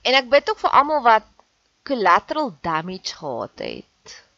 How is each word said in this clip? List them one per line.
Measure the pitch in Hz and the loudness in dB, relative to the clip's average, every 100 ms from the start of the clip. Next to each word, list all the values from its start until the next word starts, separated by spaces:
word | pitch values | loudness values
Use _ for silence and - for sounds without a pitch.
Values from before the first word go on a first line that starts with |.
En | 226 | 2
ek | 262 247 | 0 2
bid | 285 359 | 0 0
ook | 427 | -4
vir | - | 2
almal | - 285 302 | 2 2 0
wat | 240 220 _ _ _ _ _ _ | 4 2 _ _ _ _ _ _
collateral | - 262 185 185 - 311 269 151 | -6 0 4 2 2 -4 -4 -6
damage | 170 160 175 185 - - | -6 -6 -6 -12 -14 -12
gehad | 156 117 101 - | -10 -8 -10 -10
het. | 101 58 - _ - - _ | -12 -12 -18 _ -20 -20 _